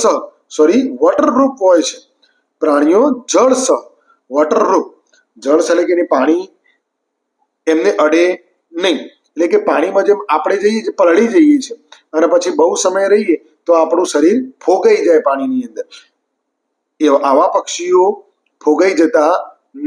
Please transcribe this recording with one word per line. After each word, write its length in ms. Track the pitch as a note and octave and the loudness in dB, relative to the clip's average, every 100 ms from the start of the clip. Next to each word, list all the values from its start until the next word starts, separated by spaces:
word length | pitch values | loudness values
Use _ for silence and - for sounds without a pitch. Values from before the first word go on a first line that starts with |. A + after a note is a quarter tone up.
સહ, 160 | G#3+ C#3+ - _ _ - | 0 -2 -6 _ _ 0
સોરી, 260 | D3+ A3+ - - | 2 2 -2 -2
વોટરપ્રૂફ 600 | D3+ - D4+ B3 C4+ - | 0 2 0 2 0 0
હોય 240 | F#3 F3 - | 2 2 0
છે. 100 | - _ _ _ _ _ - | -8 _ _ _ _ _ -6
પ્રાણીઓ 380 | D#3 D3 D3 F#3 C#4+ A#3+ - | -2 0 2 2 2 -2 -2
જળ 220 | E3 B3 B3+ | 0 2 0
સહ, 160 | - G3+ - _ _ _ - C3+ | 0 -2 -4 _ _ _ -8 -2
વોટરપ્રૂફ, 540 | D#3 A3 F#3 F#3 - _ _ _ _ _ | 0 0 0 -2 -4 _ _ _ _ _
જળ 180 | A#2+ D#3 E3 | -2 0 0
સહ 60 | |
એટલે 140 | F3 E3+ | 0 0
કે 60 | F3 | -2
એને 100 | E3+ | 0
પાણી 320 | C#3+ C3+ E3+ F#3+ _ _ _ _ _ _ _ _ _ _ _ - | 0 0 -2 -4 _ _ _ _ _ _ _ _ _ _ _ -2
એમને 240 | D#3+ F#3 - D3+ | 0 0 0 0
અડે 180 | D#3+ F3 F3+ _ _ _ E3 | 2 0 -2 _ _ _ -6
નહીં, 160 | F#3 C#3+ B2+ _ _ | -4 -4 -8 _ _
એટલે 160 | - E3+ | -4 -2
કે 100 | G#3 - | 0 0
પાણીમાં 380 | D3 E3+ G3 G3 | -2 -2 -2 0
જેમ 100 | G3+ - D#3 | -2 -2 -4
આપણે 240 | F3+ G3 | -2 -2
જઈએ 200 | G3+ A3 F#3+ | -2 -2 -6
છીએ, 100 | - | 0
પલળી 300 | F3+ E3+ A3+ | 2 2 2
જઈએ 240 | F#3 D3+ D3 - | 2 4 2 -2
છીએ 120 | - _ - _ D#3 | -14 _ -20 _ -2
અને 120 | E3 | 0
પછી 240 | F3 F3 D3+ | 0 0 0
બહુ 100 | E3+ G3+ F#3+ | 0 0 -2
સમય 240 | F#3+ G3 | -2 0
રહીએ 240 | G#3 G3+ D#3 _ _ - | 0 0 -4 _ _ -2
તો 60 | E3+ | 0
આપણું 300 | D#3+ E3+ F3+ | 2 -2 -2
શરીર 240 | D3 D#3 G#3 - - - | 0 0 0 -4 -10 -2
ફોગાઈ 380 | F3+ A3+ G3+ E3+ | 0 2 2 2
જાય 200 | D#3+ C#3+ | 2 0
પાણીની 400 | C3+ C3+ B2+ A#2+ | -2 -4 -6 -8
અંદર, 160 | G#2 - - _ _ _ _ _ _ _ _ _ - | -12 -16 -16 _ _ _ _ _ _ _ _ _ -2
એ 80 | D3+ C#3 C#3 | 0 2 2
આવા 220 | C3 - F#3 | 2 2 -2
પક્ષીઓ 520 | - - F3 F3+ F#3+ G#3+ - _ _ _ | -6 -8 0 2 2 -2 -10 _ _ _
ફોગાઈ 380 | - D3+ F#3+ E3 | -2 2 2 2
જતા 300 | D#3+ D#3+ D3+ F#3 - - _ C3+ | 2 2 2 0 -4 -18 _ -8